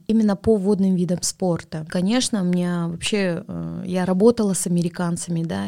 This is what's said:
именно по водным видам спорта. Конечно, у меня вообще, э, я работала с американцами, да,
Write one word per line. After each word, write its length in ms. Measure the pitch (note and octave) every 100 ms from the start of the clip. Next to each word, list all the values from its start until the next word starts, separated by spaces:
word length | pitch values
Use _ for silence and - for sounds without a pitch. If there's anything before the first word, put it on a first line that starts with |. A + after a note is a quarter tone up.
| -
именно 300 | A3 G#3+ G3
по 200 | - G#3+
водным 380 | F#3 G3 G3 F#3
видам 220 | F3 F3
спорта. 640 | - - F#3 E3 - D#3 D#3
Конечно, 540 | F#3 F3+ A#3+ B3 G#3+
у 20 |
меня 420 | F3+ F3+ F3 F3 E3+
вообще, 560 | E3+ - G#3+ F#3 E3 -
э, 360 | E3+ E3 E3 -
я 180 | F#3 F3+
работала 480 | F#3 A3+ A#3 G#3
с 140 | F3+ F#3+
американцами, 760 | F3 E3+ E3 F3 E3+ - E3
да, 220 | E3 G3